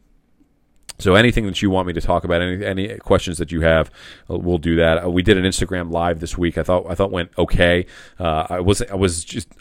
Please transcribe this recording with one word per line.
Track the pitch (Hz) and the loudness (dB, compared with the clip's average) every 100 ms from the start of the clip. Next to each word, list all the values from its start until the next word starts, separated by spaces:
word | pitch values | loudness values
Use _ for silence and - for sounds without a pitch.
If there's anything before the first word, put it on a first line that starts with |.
| _ _ _ _ _ _ _ _ - - | _ _ _ _ _ _ _ _ -20 -4
so | 98 95 | 2 4
anything | 120 113 101 | 4 2 -2
that | 90 | -2
you | 101 | 0
want | 92 90 | 0 -2
me | |
to | 85 | -4
talk | 82 87 87 | 0 -2 0
about, | 85 | -2
any, | 90 92 | 0 -4
any | 101 95 101 104 | -4 -4 -6 -8
questions | - 95 - 82 | 0 0 2 -6
that | 80 | -4
you | 82 | 0
have, | 80 80 76 - - - - | 4 4 2 -8 -20 -20 -10
uh, | 87 | -6
we'll | 90 90 | -2 0
do | 82 82 | 2 4
that. | 82 80 | 4 2
Uh, | 90 | 0
we | 87 | 0
did | 90 95 | 4 4
an | 95 | 4
Instagram | - 90 92 85 | 0 -4 -4 -4
live | 85 85 80 | -2 -2 -2
this | 85 - | -6 -4
week. | 85 82 | -2 -2
I | |
thought, | 80 90 87 | 0 -2 -2
I | |
thought | 87 98 | -2 -2
went | 95 85 - | -2 -6 -2
okay. | 85 - 87 87 87 - - - | 0 4 4 2 -2 -14 -20 -4
Uh, | 85 78 80 | -2 -2 -2
I | 90 | -2
was, | 90 101 | 0 0
I | 120 | -2
was | 98 95 82 - | -2 -2 -2 -8
just | - - - | -12 -12 -6